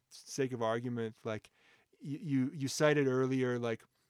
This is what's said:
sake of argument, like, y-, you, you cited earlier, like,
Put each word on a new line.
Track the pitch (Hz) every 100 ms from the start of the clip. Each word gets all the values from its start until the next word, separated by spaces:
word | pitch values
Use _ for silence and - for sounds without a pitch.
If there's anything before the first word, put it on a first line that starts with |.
| _
sake | - - - 131
of | 123
argument, | 110 117 123 120 113 -
like, | 113 107 - _ _ _ _ _
y-, | 170 143
you, | 170 135 127
you | 160 135
cited | - 151 147 135
earlier, | 127 131 131 123 123
like, | 117 113 _ _